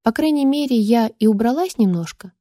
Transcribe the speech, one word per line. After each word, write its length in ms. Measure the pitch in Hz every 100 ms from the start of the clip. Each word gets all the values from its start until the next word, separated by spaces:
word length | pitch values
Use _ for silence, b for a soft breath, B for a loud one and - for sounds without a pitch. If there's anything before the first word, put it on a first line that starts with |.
По 100 | 226
крайней 340 | 226 311 294 269
мере, 320 | 285 285 240
я 340 | 208 233 214 -
и 80 | 220
убралась 500 | 208 226 277 370 -
немножко 540 | 202 175 165 - 185 _